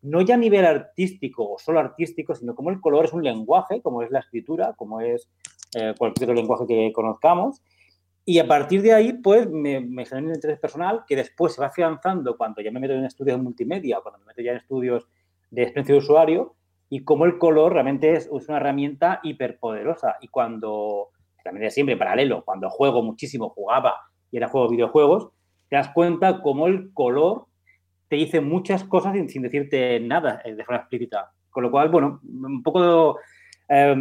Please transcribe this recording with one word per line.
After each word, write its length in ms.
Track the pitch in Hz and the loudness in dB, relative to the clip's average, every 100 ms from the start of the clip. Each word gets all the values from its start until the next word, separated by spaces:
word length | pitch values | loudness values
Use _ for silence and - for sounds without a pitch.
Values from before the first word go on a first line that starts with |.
no 200 | 139 160 | -2 0
ya 120 | 190 | 4
a 40 | 240 | 4
nivel 280 | 233 202 180 | 4 4 4
artístico 880 | 143 - - 185 185 131 - 104 | 2 -4 -6 -6 -4 -12 -6 -8
o 40 | 104 | -6
solo 200 | - 165 | -2 0
artístico, 540 | 131 - 165 - 156 156 | 0 -6 -8 -8 -10 -10
sino 200 | 120 120 | -10 -8
cómo 160 | 151 | -8
el 100 | 190 | -4
color 240 | 170 147 160 | 0 2 2
es 80 | |
un 100 | 170 | -2
lenguaje, 580 | 147 113 110 175 185 214 | -4 -6 0 0 0 -6
como 200 | 165 120 | -4 -6
es 80 | 117 | -4
la 80 | 131 | -6
escritura, 540 | - 117 113 160 226 - | -6 -12 -8 -4 -4 -6
como 240 | 107 110 | -12 -8
es, 300 | 117 120 _ _ - _ - 120 | -4 -6 _ _ -20 _ -14 -8
eh, 180 | 110 107 | -6 -4
cualquier 320 | 117 - 123 | -4 -2 -2
otro 60 | 120 | 0
lenguaje 240 | 113 123 117 | 0 -2 0
que 240 | 113 110 | 0 0
conozcamos. 720 | 110 110 - 156 175 220 269 _ _ _ _ _ _ - | -2 -4 0 2 2 -2 -6 _ _ _ _ _ _ 2
Y 140 | 170 | 2
a 80 | 156 | 4
partir 340 | 147 143 190 | 2 2 2
de 120 | 208 | 6
ahí, 200 | 220 220 | 6 4
pues, 360 | 247 196 214 214 | 2 4 4 4
me, 300 | 156 147 135 | -2 -2 -4
me 260 | 123 127 120 | -6 -10 -8
genera 220 | 131 156 | -8 -6
un 80 | 160 | -6
interés 240 | 151 147 | -6 -6
personal 440 | 147 151 175 226 - | -8 -6 -4 -4 -4
que 80 | 135 | -4
después 380 | - _ 165 | -4 _ -2
se 80 | 160 | 0
va 60 | 135 | -6
afianzando 680 | - 165 151 180 190 127 113 | 0 -2 0 -4 -4 -4 -4
cuando 260 | 110 107 | -6 -6
ya 100 | 104 | -8
me 80 | 123 | -6
meto 120 | 135 | -4
en 120 | 131 131 | -4 -6
estudios 320 | - 139 127 | -6 -4 -2
de 60 | |
multimedia, 560 | 127 120 120 190 147 101 | -4 -6 -6 -6 -4 -6
cuando 180 | - _ | -6 _
me 60 | _ | _
meto 160 | 113 | -10
ya 100 | 120 | -8
en 60 | 120 | -8
estudios 500 | _ 131 123 120 - _ _ _ _ | _ -6 -2 -4 -6 _ _ _ _
de 140 | 120 | -4
experiencia 300 | 120 143 139 | -2 -2 2
de 60 | 143 | 2
usuario, 560 | 139 151 160 170 294 _ _ _ _ | 6 6 6 2 -2 _ _ _ _
y 140 | 139 - | -12 0
cómo 200 | 147 170 | 4 4
el 120 | 175 | 4
color 360 | 170 156 160 | 4 6 4
realmente 400 | 170 139 139 156 | 4 0 2 2
es, 160 | 160 - | 2 -2
es 160 | 143 127 | -10 -6
una 80 | 147 | -4
herramienta 640 | 143 139 143 135 170 185 | -2 -2 -4 0 0 0
hiperpoderosa. 960 | 160 143 127 - 117 107 110 165 120 - | -6 -6 -8 -6 -8 -6 -6 -4 -4 -6
Y 60 | 123 | -6
cuando, 840 | 135 117 113 110 107 104 101 101 _ _ _ | -4 -4 -4 -8 -6 -4 -6 -8 _ _ _
también 200 | - 95 | -14 -6
de 80 | 107 | -4
siempre, 240 | 139 139 110 | -2 0 0
paralelo, 480 | 95 110 135 101 | -2 0 0 -2
cuando 260 | - 95 95 | -6 -8 0
juego 320 | 110 139 120 | 4 4 4
muchísimo, 460 | 113 110 139 131 110 | -2 -8 -10 -8 -10
jugaba 460 | - 101 127 127 - - _ _ | -8 -2 2 2 -2 -12 _ _
y 60 | 120 | -6
era 120 | 113 | -4
juego 180 | 135 120 | 0 0
de 80 | 120 | 2
videojuegos, 540 | 117 156 147 190 - _ _ _ _ | 2 4 6 4 0 _ _ _ _
te 60 | 143 | -2
das 140 | 135 | 0
cuenta 520 | - 175 165 190 - | 0 2 2 2 2
cómo 260 | 147 135 165 | -2 0 0
el 260 | 190 190 | 0 -4
color 540 | - 127 131 165 214 - _ _ _ _ _ _ | -2 0 2 2 0 -10 _ _ _ _ _ _
te 80 | 147 | -2
dice 240 | 151 165 | 0 0
muchas 460 | 143 175 185 190 190 | 0 -4 -2 -4 0
cosas 280 | 185 196 | -2 0
sin, 140 | 196 160 | -4 -4
sin 140 | 139 | -6
decirte 580 | 123 143 139 139 123 120 | -4 -4 -2 -2 0 0
nada, 420 | 117 160 151 107 113 | 0 -2 -2 -6 -12
eh, 100 | 107 | -14
de 80 | |
forma 160 | 104 - | -8 -8
explícita. 520 | - 123 120 104 95 _ _ | -6 -10 -6 -8 -8 _ _
Con 140 | - | -4
lo 80 | 123 | 0
cual, 180 | 139 156 | 2 4
bueno, 320 | 170 143 139 | 4 2 -4
un 400 | - 127 131 135 | -16 -14 -10 -6
poco, 560 | 123 170 175 170 156 - - _ _ _ _ | -2 2 4 6 4 2 -12 _ _ _ _
eh, 280 | 143 143 135 | 4 6 4